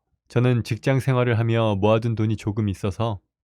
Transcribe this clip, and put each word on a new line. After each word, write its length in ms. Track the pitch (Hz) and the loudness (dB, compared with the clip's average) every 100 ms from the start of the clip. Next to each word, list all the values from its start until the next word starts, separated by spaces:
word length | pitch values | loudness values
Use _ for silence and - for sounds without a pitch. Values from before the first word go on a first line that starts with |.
| _ _ _ | _ _ _
저는 340 | 123 123 120 107 | 0 2 0 -2
직장 340 | 110 - 135 | -4 0 0
생활을 400 | 131 127 123 113 | 0 0 2 0
하며 360 | 117 113 113 101 | 0 0 0 2
모아둔 380 | 104 113 117 | 2 2 2
돈이 220 | 110 110 107 | -2 -2 -2
조금 320 | - 104 107 | -4 -2 -2
있어서 540 | 95 104 92 113 101 _ _ | -2 -4 -4 -6 -6 _ _